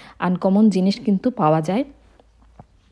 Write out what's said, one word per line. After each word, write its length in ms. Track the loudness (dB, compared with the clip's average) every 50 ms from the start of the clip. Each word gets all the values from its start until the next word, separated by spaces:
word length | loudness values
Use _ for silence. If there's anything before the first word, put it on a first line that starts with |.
| -20 -20 -12 _
uncommon 500 | -4 -4 -4 -2 0 0 2 4 4 4
জিনিস 260 | 2 2 0 0 -2 -2 -2
কিন্তু 220 | -2 -2 0 -2 -4
পাওয়া 320 | -4 0 0 2 2 0
যায়। 240 | 0 -2 -4 -4 -6 -6 -12 _ _ _ _ _ _ _ _ _ _ _ _ -20 -20 _ _ _ _ _